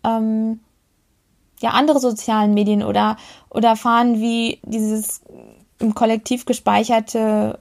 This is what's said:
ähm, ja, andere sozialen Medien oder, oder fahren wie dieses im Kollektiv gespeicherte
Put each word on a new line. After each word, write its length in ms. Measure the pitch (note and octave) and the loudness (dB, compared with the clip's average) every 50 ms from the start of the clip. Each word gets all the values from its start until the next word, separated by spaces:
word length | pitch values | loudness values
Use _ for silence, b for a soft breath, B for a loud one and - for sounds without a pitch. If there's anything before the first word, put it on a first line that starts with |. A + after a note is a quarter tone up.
| - | 0
ähm, 560 | A3+ A3+ A3+ A3 A3 A3 A3 A3 A3 A3+ A3 _ _ _ _ _ _ _ _ _ _ _ _ _ _ _ _ _ _ _ - | 0 0 0 0 0 0 0 0 -2 -4 -6 _ _ _ _ _ _ _ _ _ _ _ _ _ _ _ _ _ _ _ -6
ja, 100 | - A3+ | -4 -4
andere 300 | - A#3 C#4+ D4+ D4 C#4 | -2 0 0 0 0 0
sozialen 540 | B3 B3 A3 A3 - - A3 G#3+ G#3+ G#3 G#3 | 0 -2 -4 -4 -4 -2 0 2 2 2 2
Medien 280 | G#3 G#3 G#3 G#3 G#3 | 2 2 2 0 0
oder, 340 | G#3 - G3+ G3+ G#3 G#3+ A3 B B B B B B B | -2 -2 0 0 0 0 -2 B B B B B B B
oder 280 | - A3 A3+ A#3 A3+ | -4 0 2 2 2
fahren 440 | G#3+ - A#3+ A#3 A#3 A#3+ A#3+ A#3 G#3+ | 2 0 2 2 4 4 2 2 0
wie 400 | A3 A#3 A#3 A#3 A3+ A3+ - _ | 0 0 0 0 -2 -2 -4 _
dieses 600 | - - A3 A3+ G#3+ G#3+ G#3+ A3 G#3+ - - - _ - - - A1 A1 A1 _ _ _ _ _ | -10 -8 -4 -2 -2 -2 -2 -2 -4 -8 -10 -12 _ -20 -20 -20 -20 -20 -20 _ _ _ _ _
im 160 | - A3 G#3 | -2 -2 2
Kollektiv 500 | - A#3+ A3 A3 A3 A3 - B3 B3 - | 2 2 2 2 -2 -2 -4 -4 -4 0
gespeicherte 1120 | - A#3 - - G#3 G3+ G#3 A3 A3+ A#3 A3+ A3 - - A3+ A3 A3 G#3+ G#3+ G#3+ G#3+ A3 - | -2 -4 0 2 2 2 2 2 2 2 0 0 -2 -4 -2 0 2 2 0 0 -2 -4 -8